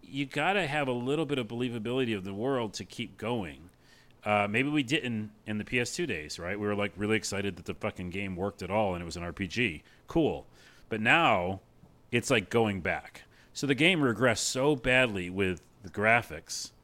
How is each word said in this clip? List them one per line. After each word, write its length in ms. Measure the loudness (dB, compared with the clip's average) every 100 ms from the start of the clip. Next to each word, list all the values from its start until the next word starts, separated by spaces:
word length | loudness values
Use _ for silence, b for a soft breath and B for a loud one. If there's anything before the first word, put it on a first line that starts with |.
you 240 | -10 -6 -4
gotta 400 | 0 2 2 2
have 200 | 0 0
a 60 |
little 320 | 0 0 0
bit 140 | 0 -2
of 100 | -2
believability 640 | -4 -4 -4 -4 0 0
of 100 | 0
the 100 | -4
world 400 | -4 0 0 -2
to 100 | -6
keep 320 | -12 -10 -10 -6
going. 540 | -4 -2 -4 -10 -18 _ b b b -12
Uh, 220 | 2 2 4
maybe 220 | 2 2
we 140 | 0
didn't 480 | 0 -2 -2 -4 -6 -12 -8
in 100 | -6
the 80 |
P 160 | -2 -2
S 160 | -2 -2
two 80 |
days, 340 | -4 -4 -6 -8
right? 220 | -6 -2
We 60 | -2
were, 80 |
like, 180 | 0 -2 -2
really 180 | 0 0
excited 400 | 0 -4 -4 -6
that 80 |
the 80 | -10
fucking 380 | -6 -6 -6 -8
game 260 | -6 -6 -4
worked 240 | -4 -4
at 100 | -2
all 220 | 0 2
and 80 | 0
it 60 | -6
was 100 | -8
an 60 |
R 100 | -8
P 140 | -6 -6
G. 360 | 0 -2 -2 -14 b _
Cool. 400 | 2 2 0 -8 B B B B
But 100 | -2
now 600 | 4 6 6 4 2 -4 _ -20 -20 -20 -2
it's, 160 | -2 2
like, 220 | 2 4
going 300 | 2 2 2
back. 420 | -2 -2 -6 -20 -20 b b
So 160 | -6 0
the 60 | 4
game 240 | 4 4
regressed 380 | 2 4 2 2
so 360 | 0 2 2
badly 560 | 2 4 4 4 0 -4
with 320 | 0 0 0 -8 -18
the 60 | -12
graphics 800 | 0 4 4 2 -12 -10 -10 -10 _